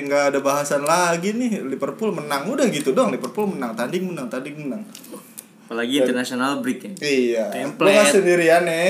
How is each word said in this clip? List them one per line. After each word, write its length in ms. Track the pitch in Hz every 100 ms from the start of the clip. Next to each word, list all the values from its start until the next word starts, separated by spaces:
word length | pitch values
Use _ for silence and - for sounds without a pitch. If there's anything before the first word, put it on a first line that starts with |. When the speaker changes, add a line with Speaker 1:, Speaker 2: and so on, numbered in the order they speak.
| 143
Speaker 1:
nggak 200 | 143 143
ada 100 | 139
bahasan 420 | 139 143 143 143 147
lagi 480 | 170 175 170 190
nih. 300 | 220 247 202 131
Liverpool 460 | 139 - - 220
menang, 340 | - 147 139 156
udah 220 | 277 254
gitu 220 | 147 135
doang. 180 | 180 240
Liverpool 400 | 123 127 - 208
menang, 240 | 160 123
tanding 400 | 110 123 175 185
menang, 140 | 165 123
tanding 280 | 127 147 147
menang. 240 | 147 110 104 - - - - - - _ -
Speaker 2:
Apalagi 320 | 113 120 139
Speaker 1:
Dan 60 | 127
Speaker 2:
international 560 | 123 127 123 131 143
break 200 | 123 -
ya. 100 | 104 95
Speaker 1:
Iya. 440 | 147 135 120 117 104
Speaker 3:
Template. 320 | 127 135 -
Speaker 1:
Gue 160 | 165 202
nggak 160 | 196
sendirian 500 | 196 180 175 165 165 175
nih, 240 | 165 180